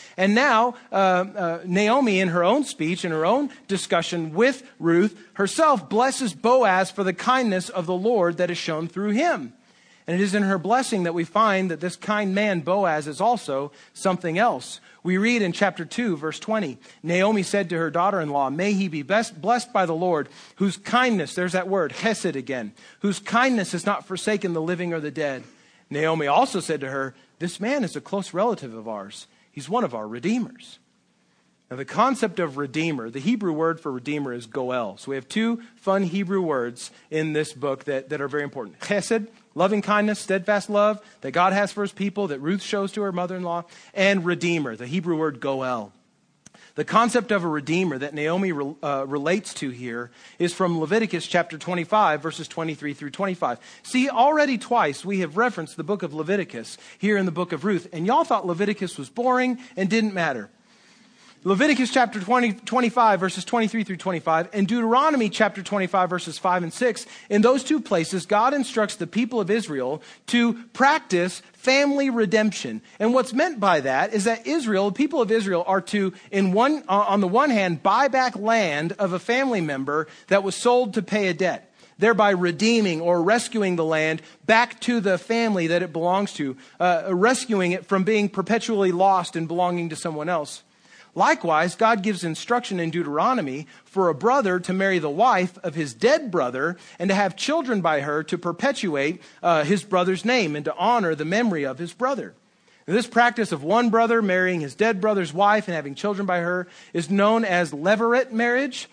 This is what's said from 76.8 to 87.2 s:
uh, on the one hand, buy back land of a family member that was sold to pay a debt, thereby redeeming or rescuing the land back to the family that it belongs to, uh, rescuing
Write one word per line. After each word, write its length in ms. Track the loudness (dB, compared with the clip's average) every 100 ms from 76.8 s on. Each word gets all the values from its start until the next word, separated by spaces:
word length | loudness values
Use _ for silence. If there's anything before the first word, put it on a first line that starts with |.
| 0
uh, 160 | 2 4
on 120 | 2
the 80 | 2
one 220 | 2 2
hand, 300 | 2 0 0
buy 280 | 2 4 4
back 260 | 2 0
land 580 | -2 0 2 2 0 -4 -2
of 140 | -2
a 80 | -2
family 400 | -2 0 0 0
member 480 | -2 -2 -2 -2 -4 -10 0
that 160 | 2
was 140 | 2 0
sold 380 | 2 4 2
to 80 | -2
pay 260 | -2 0 0
a 60 |
debt, 380 | 0 -2 -2 -10 _ -20 0
thereby 340 | 2 6 4
redeeming 720 | 4 0 2 4 4 4 2
or 220 | 2 2
rescuing 540 | 4 2 2 0 0 2
the 80 |
land 360 | 2 2 0 -2 -6 -8 2
back 340 | 4 2 -2
to 180 | -2 0
the 180 | 2 0
family 520 | 0 0 0 0 2
that 140 | 0
it 100 | 0
belongs 400 | -2 0 0 0
to, 240 | -4 -6 -6 -14 -2
uh, 240 | 0 2 0
rescuing 600 | 2